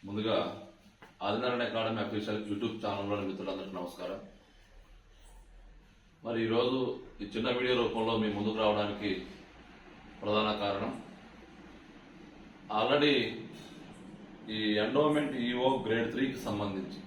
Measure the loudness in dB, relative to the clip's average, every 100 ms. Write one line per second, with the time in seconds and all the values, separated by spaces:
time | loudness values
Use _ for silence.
0 | -6 -2 2 2 0 -6 -14 -20 -20 -20
1 | -20 -6 -2 0 0 0 0 0 0 -2
2 | -2 -2 -2 -4 -2 -2 -2 -2 -4 -2
3 | -2 -2 -2 -4 -6 -6 -6 -6 -8 -8
4 | -8 -8 -10 -20 -20 -20 -20 -20 -20 -20
5 | -20 -20 -20 -20 -20 -20 -20 -20 -20 -20
6 | -20 -12 -4 0 4 4 4 2 0 -2
7 | -10 -10 -6 -2 0 2 2 4 2 2
8 | 2 2 2 2 0 2 4 4 0 -2
9 | -2 -4 -6 -14 -18 -20 -20 -20 -20 -20
10 | -20 -8 0 2 2 0 0 0 -2 -6
11 | -12 -18 -20 -20 -20 -20 -20 -20 -20 -20
12 | -20 -20 -20 -18 -20 -20 -2 2 4 6
13 | 8 6 2 -4 -10 -14 -16 -16 -16 -16
14 | -16 -16 -18 -16 -6 0 2 4 4 6
15 | 6 6 2 0 0 4 4 4 2 2
16 | 2 0 0 0 -4 -2 -2 -2 -6 -10